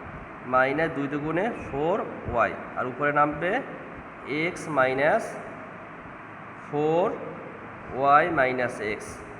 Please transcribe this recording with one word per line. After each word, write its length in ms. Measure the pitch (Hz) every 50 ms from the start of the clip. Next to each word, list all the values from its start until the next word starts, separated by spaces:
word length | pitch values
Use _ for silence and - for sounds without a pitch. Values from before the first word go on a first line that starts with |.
| - - - - - - - - - 123 127
মাইনাস 360 | 127 131 135 139 151 165 165 135
দুই 120 | 139 143
দুগুণে 380 | 135 143 147 143 156 160 170 196 233 - - - -
ফোর 260 | - 139 151 165 190 233 - - - - - - 117
ওয়াই, 180 | 117 107 95 80 - - - -
আর 80 | - 113 127
উপরে 200 | 123 131 147 143 143 147
নামবে 320 | 147 151 147 151 165 180 208 - - - - - - - - - - - - - - - 135 151 160
এক্স 240 | 175 175 - 165 160
মাইনাস 540 | 151 135 127 131 131 131 139 156 190 233 - - - - - - - - - - - - - - - - - - - - - - - - - - - - - -
ফোর 400 | 147 147 151 156 160 170 190 240 - - - - - - - - - - - - - - - - -
ওয়াই 320 | 123 139 139 143 147 165 175
মাইনাস 520 | 165 147 131 127 127 127 123 117 113 113
এক্স। 260 | 107 107 104 - - - - - - - -